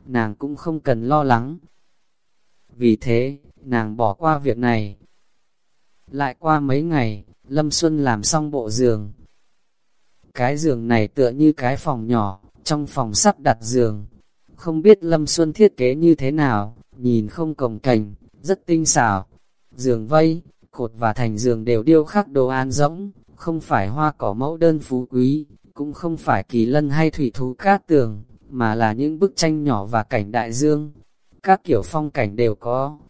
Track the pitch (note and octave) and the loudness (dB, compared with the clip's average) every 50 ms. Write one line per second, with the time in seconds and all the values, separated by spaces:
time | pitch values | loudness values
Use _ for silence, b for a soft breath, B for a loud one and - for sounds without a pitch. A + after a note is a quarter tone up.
0 | _ - B2+ A#2+ A2 G#2+ G#2 - C#3 C#3+ D3 - - E3+ D#3+ D3+ - C#3+ B2 A2+ | _ -6 -2 -2 -2 -2 -4 -8 -10 -10 -10 -8 -8 -8 -8 -4 -2 -2 -2 -2
1 | A2+ B2 D3 D3+ D3 C3+ A#2+ A#2 A#2 C#3 D#3+ F3 - _ _ _ _ _ _ _ | 0 0 0 0 2 2 2 2 2 -4 -10 -14 -18 _ _ _ _ _ _ _
2 | _ _ _ _ _ _ _ _ _ _ _ _ _ _ - A#2+ B2 A#2 A2 - | _ _ _ _ _ _ _ _ _ _ _ _ _ _ -8 0 2 2 4 2
3 | - - A#2 A#2 B2+ C3+ C#3+ C#3 _ - - _ - C3+ B2 A#2 A2+ G#2+ G#2+ A#2 | 2 0 0 2 0 -2 -4 -10 _ -20 -20 _ -8 -4 -2 -2 -2 -2 -2 0
4 | A#2 G#2 G2 - E3 D#3+ D#3 C#3+ C#3 C3+ A2+ A#2+ B2 A#2+ A#2 A2 G#2 G2+ G2 - | 0 0 0 0 0 0 0 0 0 -2 -2 0 0 0 0 0 -2 -6 -10 -16
5 | _ _ _ _ _ _ _ _ _ _ _ _ _ _ _ _ _ _ _ _ | _ _ _ _ _ _ _ _ _ _ _ _ _ _ _ _ _ _ _ _
6 | _ - C3+ C#3 C#3+ C3 B2 - - D#3+ D#3 D3+ C#3+ C#3 C3 C#3+ D#3 E3+ D#3+ C#3+ | _ -14 -6 -4 -4 -4 -4 -4 0 0 2 2 2 2 0 0 0 0 0 0
7 | A#2+ A2 G#2+ G2+ G#2+ - _ _ _ - C#3 D3+ D3+ D3+ C#3+ - E3+ D#3+ D#3 D3+ | 0 0 -2 -6 -12 -18 _ _ _ -4 -2 -2 0 0 0 0 0 2 2 2
8 | C#3+ C3 A2+ G#2 G#2 - - D#3 D3+ D3+ C#3+ C3+ A2+ G#2+ G#2 A#2 B2+ A#2+ A2+ G#2+ | 2 2 0 0 0 0 0 0 -2 -2 -4 -6 -4 -2 0 2 2 2 2 0
9 | G#2 G2+ G#2 - - - _ _ _ _ _ _ _ _ _ _ _ _ _ _ | -4 -10 -14 -18 -20 -20 _ _ _ _ _ _ _ _ _ _ _ _ _ _
10 | _ _ _ _ _ _ _ - B2 B2+ D3 D3 D#3+ D#3 C3 A#2 A2+ A#2 A#2+ A2+ | _ _ _ _ _ _ _ -2 -2 -2 0 0 0 0 0 0 0 0 2 2
11 | G#2+ G2 - C#3 C3 A#2+ B2 C#3 D#3 D#3 D3 - B2+ B2 C#3 C3+ - D#3+ C3+ A#2 | 2 0 0 0 0 0 2 4 2 2 2 2 -2 -2 -2 -2 -4 -4 -4 -4
12 | A2 A2+ B2 A#2 G#2 G2 F#2+ F#2+ _ _ _ _ _ - D#3 D3+ D3 - - C#3 | -2 -2 0 0 0 -2 -4 -10 _ _ _ _ _ -4 -4 -4 -4 -6 -4 -4
13 | B2 A2 G2+ - - G#3 - - C#3 D3 A2+ A2+ A2 A2 B2 B2+ A#2+ A2 G#2 G2+ | -4 -2 0 2 2 2 2 2 0 0 0 0 -2 -2 0 2 2 0 0 -4
14 | G2+ - - - _ _ _ _ _ _ _ - - E3 D#3+ D#3+ D#3 G#3+ G#3+ G3 | -10 -14 -18 -20 _ _ _ _ _ _ _ -10 -8 -6 -4 4 6 8 8 8
15 | F3 E3 E3 D#3 D3+ C#3+ - - E3 D#3 D3+ - G#3+ G3 - - B2+ B2 C3 D3+ | 6 2 0 0 2 0 0 0 0 0 4 4 4 4 4 2 0 0 0 2
16 | E3 E3+ D#3+ - C3 C3+ D3+ D#3 D3 C3+ A#2 G#2 G2+ G#2 - - - _ _ C3+ | 4 4 4 4 2 -2 0 0 2 2 2 0 -2 -4 -10 -16 -20 _ _ -4
17 | B2 B2 A#2+ A2+ G#2+ G#2 - E3+ E3 D#3+ D3 - C3+ A#2 A2 G#2 - C3 A#2+ A2 | -2 0 2 2 0 -2 -6 -6 -6 -6 -4 -4 -4 -6 -6 -4 0 2 2 2
18 | G#2+ G#2 G2+ - _ _ _ _ - D#3 F#3+ - _ - E3+ D#3+ D#3+ C#3+ - D3+ | 0 -2 -10 -18 _ _ _ _ -4 -4 -4 -4 _ -2 -2 0 0 2 2 4
19 | B2 A2+ G2 F#2+ G2 - _ _ _ _ _ _ _ _ - B2 B2 C3 A#2+ A2+ | 4 2 2 -2 -4 -8 _ _ _ _ _ _ _ _ -14 -6 -2 0 0 0
20 | G#2+ A2 D3+ D#3 D#3+ D#3+ D#3+ E3+ - - _ _ _ _ _ - B2 A2 A2+ A2+ | -2 2 2 4 4 4 2 -2 -6 -14 _ _ _ _ _ -10 -8 -8 -6 -2
21 | A#2 A2 G#2+ B2+ B2 A2 G#2+ G#2 A#2+ B2+ A#2 A2+ A2 A#2+ A#2+ A2 A2 D3+ E3 D#3+ | -2 -2 0 0 -2 -2 -2 -2 0 0 0 0 0 0 0 0 4 4 4 4
22 | D3+ D3+ - G#3 G3+ - C#3 C#3 B2+ B2+ C3 C3 C3 C3+ B2 D3 D3 D3 E3 F3+ | 4 2 -2 -2 -2 0 0 0 0 0 0 -2 -4 -2 0 0 0 0 0 -4
23 | G3 G3+ - - _ _ _ _ - E3+ E3 D#3+ - - D3+ A2+ G2 G2 A2 D3 | -10 -14 -14 -18 _ _ _ _ -8 -6 -6 -6 -4 -2 0 0 0 0 -2 0
24 | D3+ D3+ - - B2 G#2 G2+ A2 C3 D3 E3 D#3+ E3 E3 D#3+ D3+ C#3 - C3 B2+ | -2 -2 -2 -2 -4 -4 -2 -2 -4 -4 -2 2 2 2 2 2 -2 -4 -4 -6
25 | B2+ - B2+ B2+ B2+ C3 C#3+ D#3 D3 C#3+ - _ _ _ _ - C#3+ D3+ C#3+ - | -6 -4 -2 0 2 2 0 -2 -4 -8 -16 _ _ _ _ -10 -10 -10 -8 -8
26 | - E3+ E3 D3 - D#3 B2+ G2 F#2+ - B2 A#2 A2 A#2+ C3+ D3+ D3+ C#3+ C#3 D3+ | -6 -6 -6 -4 -2 0 0 0 -2 -2 0 0 0 2 2 0 0 0 0 0
27 | D#3+ D#3 - - D3 A#2 - - C3 B2+ B2+ - - G3 G3 G3 - - D#3+ C#3+ | 0 0 0 -2 -4 -4 -4 -6 -6 -8 -8 -4 0 0 0 0 2 2 2 2
28 | B2 A2 G#2 G2+ A2 - - - _ - C#3 B2+ A#2 A2 G#2+ A2+ A2+ A2 G#2+ A#2 | 2 2 -2 -8 -14 -18 -20 -20 _ -14 -4 -2 0 0 2 2 0 0 0 0
29 | C#3 D3+ D#3+ D#3+ G3 G3 - - E3+ D#3+ D#3 D3+ D3 D3 B2 G#2 G2 G#2 A2+ A2 | -2 -4 -2 0 -2 -2 0 -2 -2 0 0 0 0 0 -2 -2 -2 -4 -4 -4
30 | G#2+ - - A2+ G2+ G2+ A2+ A#2+ A#2 A#2 A2+ B2 D3 D3+ D3+ D3+ D3+ D3+ D3 - | -4 -2 -4 -4 -4 -2 -4 -4 -4 -4 -4 -2 0 0 0 0 -2 -8 -14 -20
31 | _ _ _ _ _ _ _ _ - - F#3+ F#3 - F3 C#3 G#2 F#2+ - - D#3 | _ _ _ _ _ _ _ _ 0 2 2 2 2 0 -2 -2 -2 -2 -4 -4
32 | D3+ D3 - D3 A#2 G2+ G2+ A2+ A#2+ A2+ G#2 - - A#2+ B2 C3 C3+ C#3+ D3+ D3 | -4 -4 -4 -4 -4 -4 -2 0 0 0 0 -2 -4 -4 -4 -2 -4 -4 -8 -12
33 | - - | -20 -20